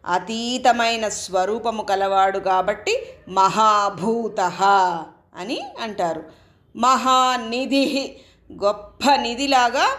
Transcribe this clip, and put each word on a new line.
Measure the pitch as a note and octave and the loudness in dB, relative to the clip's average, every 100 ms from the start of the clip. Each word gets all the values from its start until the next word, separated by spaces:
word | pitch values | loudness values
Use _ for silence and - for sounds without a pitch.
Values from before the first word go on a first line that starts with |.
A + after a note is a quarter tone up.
అతీతమైన | - F3+ F3+ A3+ A#3 B3+ B3+ A#3+ A#3 A#3 G#3 | -2 -4 -2 -6 -4 0 2 2 0 -2 -4
స్వరూపము | - - F#3 F#3+ A3+ A3+ G#3+ | -6 -4 -2 0 -2 -4 -4
కలవాడు | G3+ F#3+ G3 G3 F#3+ G3 | -2 0 2 2 2 0
కాబట్టి | F#3+ F#3 F#3 G#3 - A#4 - - - | 0 0 0 -4 -4 -4 -6 -18 -4
మహాభూతః | F#3+ F#3+ F3+ A3 G#3 G3+ F3+ G3+ A#3 A3 G#3 F3+ F3 G3 G3 F3+ E3+ D#3+ _ _ - | 2 2 4 4 4 0 -2 -4 -2 -4 -2 -2 2 4 4 4 -2 -10 _ _ -14
అని | F#3+ E4+ G5 - | -8 -8 -8 -10
అంటారు. | A3+ G3 F3 D#3+ - - _ _ _ G#3+ | -10 -4 -4 -4 -10 -20 _ _ _ 0
మహానిధిః, | B3 B3+ B3+ B3+ B3+ B3+ A3+ A#3+ C4 C#4 C4 C4 C4+ - _ _ _ D#3+ | 2 2 4 4 4 0 -4 -6 0 0 2 -2 -6 -12 _ _ _ -2
గొప్ప | G3+ G#3 - _ C#4 | -2 -2 -10 _ 2
నిధిలాగా | C4+ A#3+ A#3+ C#4 C4 A#3+ B3+ G4+ | 2 0 -4 0 2 2 2 0